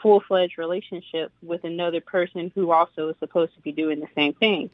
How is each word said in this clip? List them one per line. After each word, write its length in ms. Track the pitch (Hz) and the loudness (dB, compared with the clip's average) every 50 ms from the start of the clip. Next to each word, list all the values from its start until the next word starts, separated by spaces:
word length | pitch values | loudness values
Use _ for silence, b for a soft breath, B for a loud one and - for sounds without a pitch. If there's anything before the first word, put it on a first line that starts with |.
full-fledged 580 | - 220 208 202 202 - 196 185 180 175 - - | 4 6 6 6 4 2 2 2 2 0 -2 -4
relationship 760 | 165 165 180 190 - - 196 170 - - - 165 156 - - _ - | -6 -4 -4 -6 -6 -8 -12 -14 -12 -8 -6 -6 -6 -6 -10 _ -10
with 220 | 165 170 170 - | -8 -8 -8 -6
another 360 | 165 165 170 175 175 165 165 | -8 -6 -4 -4 -4 -4 -4
person 500 | - - - 190 175 180 - 180 170 180 - | -6 -4 -2 -2 -2 -2 -4 -6 -8 -6 -4
who 180 | 196 190 170 170 | -2 0 2 4
also 380 | 165 170 170 _ - 156 156 | 4 2 2 _ -6 -6 -6
is 60 | 160 - | -6 -8
supposed 360 | - 151 - 180 165 160 _ | -8 -4 0 0 0 0 _
to 60 | _ | _
be 120 | - 156 147 | -12 -8 -6
doing 280 | 151 156 156 151 151 | -4 -2 -2 -2 -4
the 80 | 151 - _ | -6 -6 _
same 200 | - 147 143 143 | 0 0 0 0
thing. 360 | - - 220 202 170 - - | 0 0 0 0 0 -4 -6